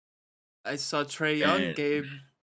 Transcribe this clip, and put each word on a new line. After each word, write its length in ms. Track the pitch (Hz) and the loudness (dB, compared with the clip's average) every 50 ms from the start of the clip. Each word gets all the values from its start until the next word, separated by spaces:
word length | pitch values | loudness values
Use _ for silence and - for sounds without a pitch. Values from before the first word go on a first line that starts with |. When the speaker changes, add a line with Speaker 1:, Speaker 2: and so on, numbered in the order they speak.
| _ _ _ _ _ _ _ _ _ _ _ _ - | _ _ _ _ _ _ _ _ _ _ _ _ -8
Speaker 1:
I 120 | 110 139 | -6 -6
saw 260 | 147 - - 160 147 143 | -6 -4 -2 0 0 -2
Trae 340 | 143 - - 160 156 151 151 | -2 -2 0 0 2 2 4
Young 240 | 147 147 170 190 | 4 4 4 4
Speaker 2:
And 140 | 185 175 156 | 2 0 -2
Speaker 1:
gave, 340 | - 147 147 147 147 143 139 - - - _ _ _ _ _ | 0 0 0 0 0 -2 -6 -10 -16 -18 _ _ _ _ _